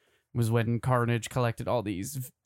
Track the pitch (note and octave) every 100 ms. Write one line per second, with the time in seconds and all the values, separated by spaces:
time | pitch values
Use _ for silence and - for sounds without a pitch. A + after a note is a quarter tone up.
0 | _ _ _ - A#2 A#2 A2+ A#2+ C3+ B2+
1 | A#2 A#2 - - A#2+ A2 - A#2 G2+ F2+
2 | G2+ C#3+ B2+ -